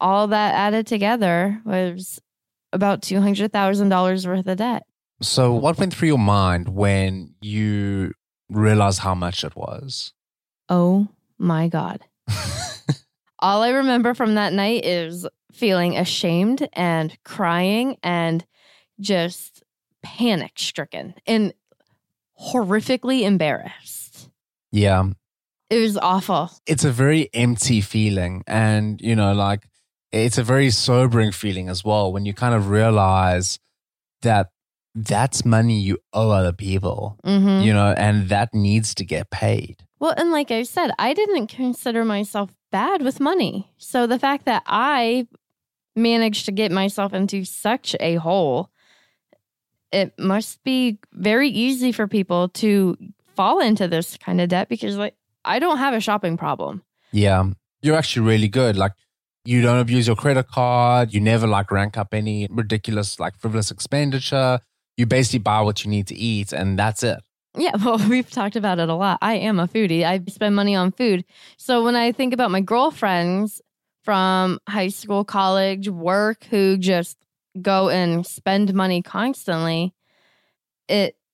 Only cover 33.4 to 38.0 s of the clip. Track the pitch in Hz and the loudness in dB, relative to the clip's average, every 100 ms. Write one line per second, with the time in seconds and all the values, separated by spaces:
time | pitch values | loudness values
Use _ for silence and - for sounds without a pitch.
33.4 | 87 - _ _ _ _ _ _ 117 104 | -2 -6 _ _ _ _ _ _ 2 2
34.4 | 92 _ _ _ _ 113 107 107 131 - | 0 _ _ _ _ -8 -2 0 0 0
35.4 | 120 113 117 107 98 - _ 107 110 98 | 2 4 4 2 0 -4 _ -2 2 2
36.4 | 90 85 101 95 95 - 101 - - 196 | 2 -2 -4 -2 -2 -6 -8 -6 0 2
37.4 | 196 190 107 104 101 - | 4 4 4 4 4 4